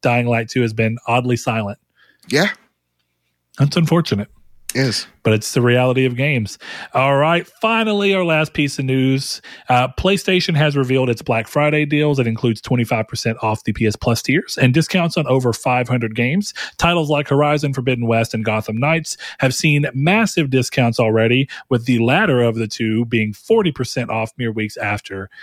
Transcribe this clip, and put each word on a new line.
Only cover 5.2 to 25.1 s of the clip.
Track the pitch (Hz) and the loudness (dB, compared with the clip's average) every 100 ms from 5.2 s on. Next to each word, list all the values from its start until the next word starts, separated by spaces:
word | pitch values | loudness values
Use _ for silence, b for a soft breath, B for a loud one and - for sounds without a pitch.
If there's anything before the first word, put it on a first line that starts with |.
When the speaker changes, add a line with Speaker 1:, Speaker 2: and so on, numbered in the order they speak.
Speaker 1:
But | 113 | 0
it's | 110 - | 0 0
the | - | 2
reality | 120 123 127 127 131 | 4 4 2 2 0
of | 123 | 0
games. | 139 135 107 - B B B | -2 0 -4 -8 B B B
All | - 135 139 | 0 2 2
right. | 151 170 - _ | 2 0 -2 _
Finally, | 220 226 220 208 202 | 0 0 0 0 2
our | 196 | 2
last | 175 156 156 | 2 0 0
piece | - 147 - | -2 -4 -2
of | 131 | -2
news. | 131 131 135 135 - B B - | 2 2 0 -2 -10 B B 0
Uh, | 123 131 - | 2 2 0
PlayStation | 185 196 - 185 175 160 | 0 0 2 0 2 2
has | 151 143 | 2 2
revealed | 127 131 127 | 0 2 0
its | 117 | -2
Black | - 117 110 | 0 -2 0
Friday | - 151 151 | 0 0 0
deals. | 151 147 151 139 | 0 0 2 2
It | 117 | 0
includes | 113 123 110 | 0 -2 -2
twenty-five | - 123 117 120 110 | -2 -2 0 -2 -4
percent | 117 - 113 | -4 -4 -2
off | - 156 | -2 -4
the | - | -4
P | 107 110 | -2 0
S | 101 | 0
Plus | - 117 | -2 -2
tiers | - 139 - - | 0 -2 -2 0
and | 131 | 2
discounts | 127 160 190 170 - | 2 2 0 0 -2
on | 139 | 0
over | 131 127 | 0 0
five | 113 - 127 120 | -2 -2 -2 0
hundred | 127 117 | -2 -2
games. | 110 120 170 202 - B - | -2 -2 0 -4 -8 B -2
Titles | 170 175 151 | 0 0 0
like | 147 147 | -2 0
Horizon | 139 147 151 147 | 2 2 2 -2
Forbidden | 135 123 123 117 | -2 -2 -2 0
West | 113 113 | 0 0
and | 113 110 | -2 -2
Gotham | 110 110 110 | -4 -4 -4
Knights | 139 165 156 - B B | 0 -2 -4 -12 B B
have | 131 | -2
seen | 123 165 147 147 | 2 2 2 0
massive | 135 147 208 220 - 147 | 0 2 2 2 0 0
discounts | 131 123 - 120 113 | 0 0 0 0 2
already, | 113 110 113 123 139 B - | 2 4 4 2 0 B -4
with | 123 | -2
the | 117 123 | 0 2
latter | 113 151 214 127 | 2 2 2 2
of | 120 | 2
the | 113 110 | 0 -6
two | - 113 110 | -4 -2 0
being | 120 113 107 | 0 0 -2
forty | 104 - 226 190 | -6 0 2 2
percent | 143 123 - 120 | -2 -6 -4 -4
off | 113 110 - | -4 -6 -6
mere | 120 | -6
weeks | 110 107 - | -4 -6 -6
after | 107 104 - | -6 -6 -8